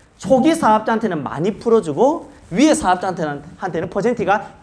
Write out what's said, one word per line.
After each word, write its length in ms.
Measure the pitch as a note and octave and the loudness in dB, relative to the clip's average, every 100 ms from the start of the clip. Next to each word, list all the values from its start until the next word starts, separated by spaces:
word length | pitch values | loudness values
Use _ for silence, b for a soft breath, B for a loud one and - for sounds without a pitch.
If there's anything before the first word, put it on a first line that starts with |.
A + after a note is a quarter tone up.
| b _ | b _
초기 360 | F#3 C4 D4+ | 0 2 4
사업자한테는 680 | D#4+ B3+ G#3+ A3 A3 G#3+ E3 | 2 2 2 0 -2 -2 -4
많이 340 | A#2+ B2 F3+ G3 | -6 -4 -4 -4
풀어주고 760 | A#3+ A3+ E3+ C#3+ B3+ D#4+ B B - | 0 2 2 2 2 0 B B -8
위에 240 | F3+ D4+ - | 2 4 4
사업자한테는, 680 | G3 F#3 G3 F3+ D#3 C#3+ D3 - | 2 0 -2 -4 -6 -6 -12 -10
한테는 320 | G3 E3 F3+ | -6 -6 -4
퍼센티가 640 | G3+ G3 A#3 F#3 G#3 - - | -2 -2 -2 0 -2 -2 -8